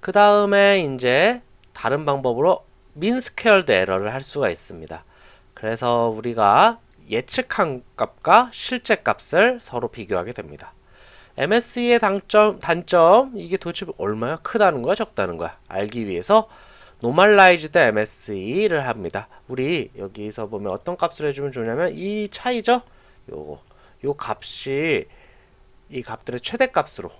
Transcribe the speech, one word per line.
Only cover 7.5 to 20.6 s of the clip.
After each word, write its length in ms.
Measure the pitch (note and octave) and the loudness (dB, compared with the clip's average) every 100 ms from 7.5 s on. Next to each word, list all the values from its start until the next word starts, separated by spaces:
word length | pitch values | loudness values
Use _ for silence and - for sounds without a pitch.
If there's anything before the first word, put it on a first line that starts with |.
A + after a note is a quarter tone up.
| - F3 B2+ - - | -2 -2 -2 -12 -6
값과 540 | A2+ _ - G3 B3 | -6 _ 4 4 4
실제 440 | - - B3+ - A3 | -6 -8 -8 -2 -2
값을 600 | - G#2 - D#3 A3+ B3 | 0 -4 -2 2 2 0
서로 280 | - B2 G#2 | -8 -8 -8
비교하게 440 | - G2 F#2+ F2+ | -10 -6 -4 -4
됩니다. 420 | A#2+ E2 D2 - _ _ _ - - - - | -10 -14 -16 -20 _ _ _ -20 -20 -20 -6
엠에스이의 600 | C#3+ A3 A#3+ - A#3+ A#3+ | 0 0 0 -4 2 2
당점, 600 | A3 G3 - G#3+ G#3+ G3 | 2 -2 0 4 4 0
단점, 760 | - E3+ F3 F3+ E3 G#3 C4+ A#3 | -4 -4 2 4 8 6 4 -6
이게 200 | E3+ F#3 | -6 -6
도대체 300 | E3+ E3+ D3 - | -6 -10 -10 -6
얼마나 380 | G2 G#2+ A#2 - | -6 -4 -4 -6
크다는 460 | - A3 G3+ D3 | -6 2 2 2
거야, 120 | A#2+ | -2
적다는 420 | G3+ - - F#2+ E2 | -2 -4 -4 -4 -4
거야 220 | E2 - _ | -10 -12 _
알기 380 | F#2+ G#2 A#2 G#2+ | -6 -6 -6 -6
위해서 420 | F2 F2+ G#3+ G#3+ - - - - _ | -6 2 2 2 -12 -20 -20 -20 _
노멀라이즈드 760 | A#2+ C#3+ G3+ G#3 F#3 F3 D3+ F3 | -2 4 6 8 8 6 2 4
엠에스이를 1120 | C3 G#2+ G#2+ - - G2+ F#2+ D#3 G#3+ D#3+ C3 | 4 2 -2 -6 -10 -8 -4 -2 0 0 -4
합니다. 400 | A2 F#2 - - - _ | -6 -6 -8 -12 -20 _
우리 420 | B2+ C3 E3+ A2+ - | -6 -2 -2 -4 -10
여기서 480 | G2 G#2 G#2 G#2+ G#2+ | -14 -12 -12 -10 -10
보면 260 | G#2+ | -8